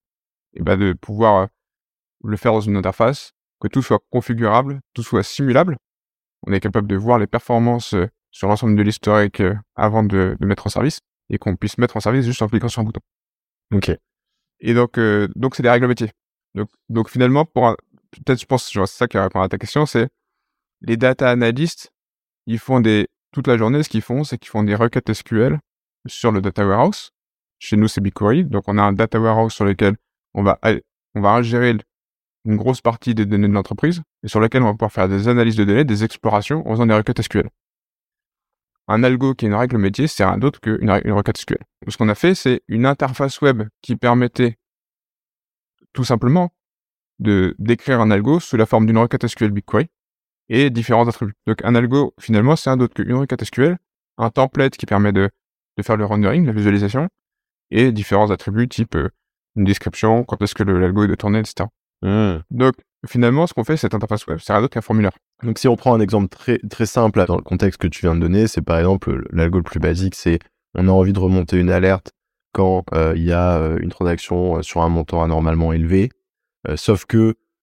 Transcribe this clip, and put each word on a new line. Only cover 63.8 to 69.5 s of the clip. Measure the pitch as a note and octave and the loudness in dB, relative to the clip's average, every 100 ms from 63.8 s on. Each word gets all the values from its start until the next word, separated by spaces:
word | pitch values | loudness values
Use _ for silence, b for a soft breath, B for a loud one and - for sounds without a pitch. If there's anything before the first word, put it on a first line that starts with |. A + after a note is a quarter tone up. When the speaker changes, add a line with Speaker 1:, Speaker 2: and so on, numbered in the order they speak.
| G#2+ | -2
Speaker 1:
interface | A2 A2 G#2+ - | -4 -4 -6 -6
web, | D#2+ | -8
c'est | - | -2
rien | G#2 | 0
d'autre | A2 | 0
qu'un | A#2 | -4
formulaire. | - A2 G2+ - _ _ | -2 0 0 -2 _ _
Speaker 2:
Donc, | A#2+ A2 | -8 0
si | C3 | 2
on | A#2 | 2
prend | B2+ | 2
un | A#2 | 2
exemple | G2 G#2+ G2 | 2 0 -2
très, | - - A#2 G#2+ | -4 -4 -4 -4
très | - A2 | -4 -2
simple, | - A2+ G2+ | 0 2 2
là, | F2 | 2
dans | F2 | 0
le | |
contexte | - F2+ G2+ - | -4 -2 0 0
que | F2+ | -4
tu | - | -2
viens | F2 E2 | 0 0
de | |
donner, | E2+ F#2+ A2 | 2 2 0
c'est | - | -2
par | E2+ E2 | -2 0
exemple, | F2 F#2+ - | 2 0 -2
le, | - - | -6 -4
l'algo | E2+ E2 | 0 0